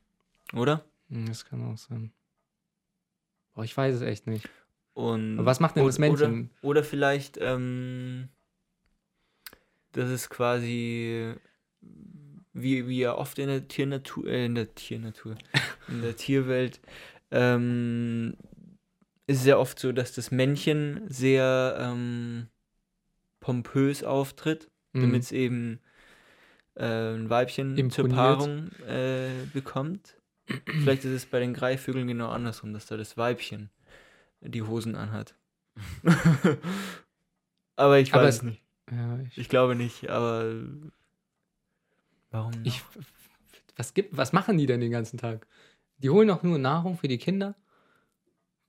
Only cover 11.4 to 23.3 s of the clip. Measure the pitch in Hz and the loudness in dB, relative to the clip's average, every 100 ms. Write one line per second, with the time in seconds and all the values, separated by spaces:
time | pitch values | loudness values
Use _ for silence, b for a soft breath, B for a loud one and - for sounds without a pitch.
11.4 | _ _ _ _ - - - 147 143 143 | _ _ _ _ -20 -20 -20 -20 -20 -20
12.4 | _ 120 127 131 123 127 120 - 135 - | _ -6 0 0 0 0 0 -2 -6 -4
13.4 | 139 135 135 - 139 139 135 - - 123 | -2 -4 -4 -4 -2 -2 -6 -8 -4 -2
14.4 | 120 120 110 - - 113 113 - 110 107 | 0 -2 -4 -8 -10 -10 -10 -12 -14 -14
15.4 | - - - - - 120 117 117 - 135 | -2 -2 -2 -10 -8 -6 -6 -6 0 2
16.4 | 131 127 127 - B B B B - 127 | 2 0 0 -4 B B B B -2 4
17.4 | 123 123 120 120 120 117 120 117 117 - | 4 4 2 0 0 -2 -2 -2 -4 -8
18.4 | - - - _ _ _ _ _ - 135 | -18 -20 -20 _ _ _ _ _ -2 4
19.4 | 131 123 131 - 131 123 120 - - 131 | 6 6 4 -2 -2 -2 -4 -6 -4 2
20.4 | 131 143 160 151 147 143 208 127 131 135 | 2 2 0 0 -2 -6 -10 0 4 6
21.4 | 131 131 127 - 123 120 120 120 120 117 | 6 4 2 -2 -4 -4 -4 -6 -6 -8
22.4 | 117 _ _ _ _ _ _ _ _ | -12 _ _ _ _ _ _ _ _